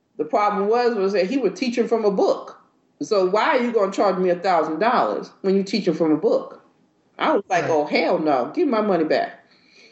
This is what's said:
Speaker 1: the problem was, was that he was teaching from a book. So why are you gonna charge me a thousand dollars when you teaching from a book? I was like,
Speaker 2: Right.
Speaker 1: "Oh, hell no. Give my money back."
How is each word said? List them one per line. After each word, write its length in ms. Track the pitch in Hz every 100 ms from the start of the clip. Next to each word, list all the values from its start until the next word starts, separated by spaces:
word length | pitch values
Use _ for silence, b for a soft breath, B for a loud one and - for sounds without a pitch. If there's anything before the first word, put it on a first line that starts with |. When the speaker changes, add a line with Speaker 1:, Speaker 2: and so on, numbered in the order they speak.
| _ -
Speaker 1:
the 60 |
problem 440 | 151 220 208 196 202
was, 260 | 233 240
was 180 | 226 190
that 140 | 202 185
he 100 | 269
was 220 | 214 -
teaching 300 | 254 240 214
from 160 | 226
a 80 | 208
book. 440 | 196 392 - - - _ _ _ _
So 240 | 147 208 185
why 280 | 208 269 285
are 40 |
you 120 | 240
gonna 180 | 226 196
charge 280 | 196 208 185
me 120 | 185
a 60 | 175
thousand 420 | 196 175 156 160
dollars 520 | 214 226 113 76 - -
when 160 | 190 196
you 80 |
teaching 300 | 190 220 180
from 180 | 160 160
a 40 | 156
book? 480 | 214 - - - _ _ _ _ _ -
I 140 | -
was 80 | 262 -
like, 140 | 180
Speaker 2:
Right. 60 | 143
Speaker 1:
"Oh, 120 | 156 143
hell 320 | 240 277 175
no. 320 | 156 135 123
Give 140 | - 330
my 120 | 220
money 240 | 214 175
back." 400 | 156 131 - - _ b b b b